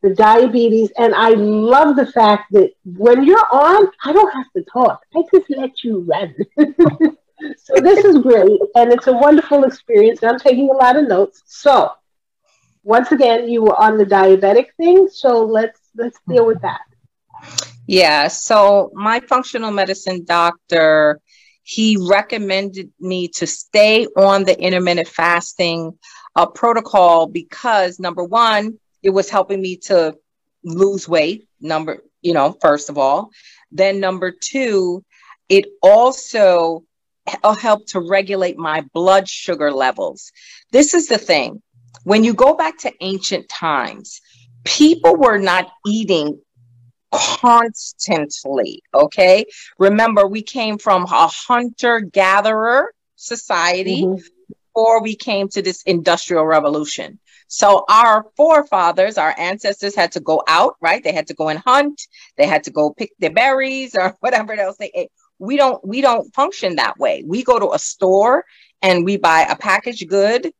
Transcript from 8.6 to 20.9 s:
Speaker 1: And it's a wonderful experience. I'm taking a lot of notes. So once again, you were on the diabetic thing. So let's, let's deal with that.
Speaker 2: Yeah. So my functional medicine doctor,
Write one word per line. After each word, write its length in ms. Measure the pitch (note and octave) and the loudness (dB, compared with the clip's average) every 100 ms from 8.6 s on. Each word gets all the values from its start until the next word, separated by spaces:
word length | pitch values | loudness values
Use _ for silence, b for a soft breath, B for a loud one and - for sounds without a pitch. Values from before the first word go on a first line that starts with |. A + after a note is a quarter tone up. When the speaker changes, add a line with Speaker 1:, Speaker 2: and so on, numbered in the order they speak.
| - - | 2 2
Speaker 1:
And 140 | A#3+ | 4
it's 140 | A#3+ C4+ | 2 2
a 40 | |
wonderful 520 | B3 C#4+ D4 D#4+ C#4+ | 2 4 4 4 2
experience. 580 | C4 C4 _ A3+ G#3+ A#3 | 2 -2 _ 4 4 2
I'm 160 | A3+ B3+ | -2 0
taking 320 | C#4 B3+ C#4 | 2 2 2
a 20 | |
lot 240 | C4+ B3 B3+ | 2 4 4
of 100 | C#4+ | 2
notes. 360 | F#3 G3+ _ _ | 0 0 _ _
So 440 | - C#4+ B3+ C3+ - _ _ _ _ _ _ _ _ | -4 2 2 2 -6 _ _ _ _ _ _ _ _
once 300 | G3+ A3+ B3+ | 0 0 2
again, 340 | D4 B3+ A#3 A#3+ | 2 2 2 0
you 160 | A#3 | 0
were 160 | A3 - | 2 4
on 200 | G#3+ G#3+ | 2 2
the 80 | G3 | 2
diabetic 600 | G3+ F#3+ F#3+ G3 A3+ C4 _ | 4 4 4 4 2 0 _
thing. 280 | E4 F4+ F#4+ | 4 4 4
So 320 | - C4+ A#3+ | 2 0 2
let's, 340 | A3 A3 A3+ _ _ A3 | 0 -2 -4 _ _ -12
let's 220 | A#3+ _ - | -12 _ -2
deal 200 | A#3+ A3+ | 0 2
with 160 | G3+ | 0
that. 180 | F#3 - - _ _ _ _ - B B B B - | -6 -10 -16 _ _ _ _ -20 B B B B -4
Speaker 2:
Yeah. 420 | F#3 E3+ D3+ D3+ | 2 2 2 -2
So 600 | - - A3 G3+ G3+ F#3 | -6 0 2 4 4 0
my 260 | F#3+ G#3 A#3 | -4 -4 -4
functional 500 | A#3+ B3+ B3+ B3 A3+ | -2 -4 -4 -10 -8
medicine 540 | G3+ F#3+ F#3+ - F#3 | -4 -4 -6 -8 -10
doctor, 960 | E3+ E3+ E3+ E3+ _ E3+ D#3 | -4 0 0 -4 _ 0 2